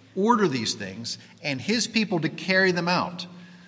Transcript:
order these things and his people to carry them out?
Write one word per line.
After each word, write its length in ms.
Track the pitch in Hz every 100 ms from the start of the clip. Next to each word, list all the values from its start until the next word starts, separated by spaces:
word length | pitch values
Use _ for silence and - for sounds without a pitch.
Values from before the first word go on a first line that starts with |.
| - 190
order 320 | 214 233 185
these 240 | 131 107
things 460 | 110 95 95 117 - - -
and 180 | 151 131
his 260 | 110 226 -
people 340 | 226 208 175
to 100 | 151
carry 420 | - - 190 190
them 160 | 175 175
out? 380 | 175 - - - - - -